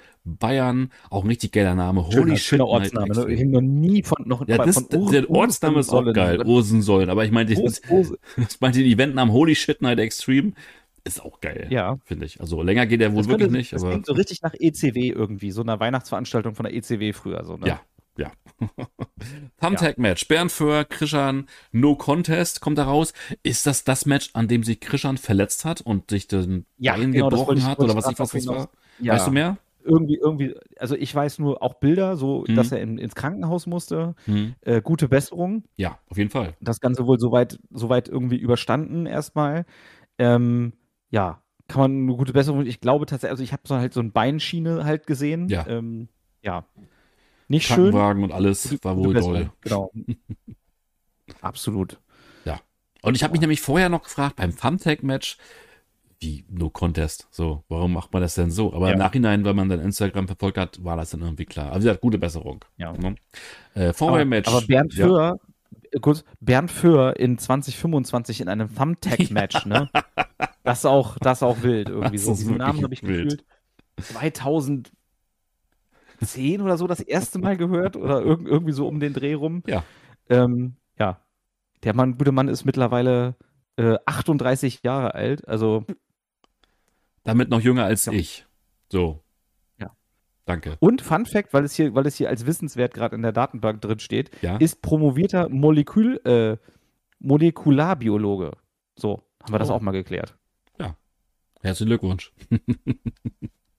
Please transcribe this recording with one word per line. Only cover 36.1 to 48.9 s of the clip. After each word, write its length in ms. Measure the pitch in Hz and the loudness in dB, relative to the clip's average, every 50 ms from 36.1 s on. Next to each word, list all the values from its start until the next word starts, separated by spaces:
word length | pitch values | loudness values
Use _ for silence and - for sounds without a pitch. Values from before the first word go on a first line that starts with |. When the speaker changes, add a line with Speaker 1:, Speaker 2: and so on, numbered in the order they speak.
| 90 95 | -2 -2
Speaker 1:
jeden 120 | 104 101 | -2 0
Fall. 260 | - 135 110 85 80 - | 0 -4 -4 -4 -8 -8
Speaker 2:
Das 180 | - - 117 - | -6 -6 -4 -2
Ganze 280 | - 123 127 127 123 120 | 0 -2 0 0 4 4
wohl 120 | 131 117 | 4 4
soweit, 400 | 117 120 117 123 123 - - - - _ | 4 4 4 4 2 2 -2 -12 -20 _
soweit 360 | - 117 113 113 127 123 120 - | -10 -8 -2 0 0 0 0 -2
irgendwie 300 | - 135 123 123 123 123 | -6 -4 -2 -2 -2 -2
überstanden 680 | - 120 120 117 - - 113 139 156 - 143 170 170 - | 0 0 0 0 0 -2 -2 -2 -2 -4 -6 -6 -6 -4
erstmal. 580 | - 147 147 - - 151 151 143 147 165 170 - _ - - - - _ _ _ _ - | -6 -6 -8 -6 -4 -2 -2 -2 -2 -4 -6 -8 _ -20 -20 -20 -20 _ _ _ _ 0
Ähm, 540 | 127 120 120 120 123 120 120 120 120 117 - - _ _ _ _ _ _ | 2 4 4 4 4 2 2 0 0 -4 -6 -12 _ _ _ _ _ _
ja, 320 | - 110 98 87 82 - _ _ _ _ _ _ | -2 -2 0 -2 -4 -10 _ _ _ _ _ _
kann 140 | - 139 | 0 2
man 220 | 135 135 135 135 131 127 | 2 2 2 2 0 0
eine 60 | 127 | 0
gute 180 | 120 135 127 123 | 0 -2 0 2
Besserung, 320 | 143 139 151 147 139 143 | 2 2 2 0 -2 -2
ich 140 | 117 120 - | -4 -6 -4
glaube 260 | - 120 135 147 147 - | 0 2 2 2 0 -4
tatsächlich, 240 | 147 127 - 104 | -6 -6 -6 -6
also 120 | - 123 131 | -6 -6 -6
ich 100 | 117 139 | -8 -8
hab 140 | - - - | -10 -6 -4
so 80 | 143 | -2
halt 180 | 127 123 127 - | -2 -2 -2 -2
so 80 | 127 | -4
ein 100 | 117 107 | -4 0
Beinschiene 720 | - 117 110 131 147 156 - - - 170 160 165 165 165 151 | 0 2 2 2 0 -2 -4 -4 -4 -4 -2 -2 -4 -2 -2
halt 220 | 147 151 156 - - | -2 -2 -2 -2 -4
gesehen. 400 | 151 127 143 147 160 170 175 185 | -4 -2 -2 -2 -2 -2 -2 -4
Speaker 1:
Ja. 160 | 104 87 82 - | -4 -4 -4 -4
Speaker 2:
Ähm, 420 | 117 117 117 117 113 113 117 113 _ _ _ _ _ _ _ | -6 -6 -6 -8 -10 -10 -12 -14 _ _ _ _ _ _ _
ja. 220 | 104 90 87 82 - _ _ - _ _ _ _ _ _ _ _ _ _ _ _ _ | -8 -8 -8 -10 -12 _ _ -20 _ _ _ _ _ _ _ _ _ _ _ _ _
Nicht 180 | 139 180 - - | 0 0 2 4
schön. 80 | - 185 180 202 | 6 6 6 6
Speaker 1:
Krankenwagen 320 | 101 101 104 104 104 98 - | 6 6 4 4 4 2 0
und 80 | 95 | -2
alles 380 | 78 92 95 98 98 - - - | 0 2 2 2 2 0 -2 -6
Speaker 2:
Gute, 140 | 143 139 - | -6 -6 -4
Speaker 1:
war 120 | 95 | -2